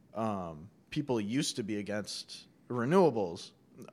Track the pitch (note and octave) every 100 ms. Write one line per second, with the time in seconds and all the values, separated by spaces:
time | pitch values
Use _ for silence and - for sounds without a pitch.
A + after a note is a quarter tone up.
0 | - - A2+ G2 E2+ D#2 F#2+ - _ D3+
1 | C#3+ A#2+ G#2 B2+ C#3+ - G#2+ G#2 G2+ G#2
2 | G2 - - - - - - B2 A#2+ F#3
3 | E3 A2+ F#2 E2+ - - _ - A#2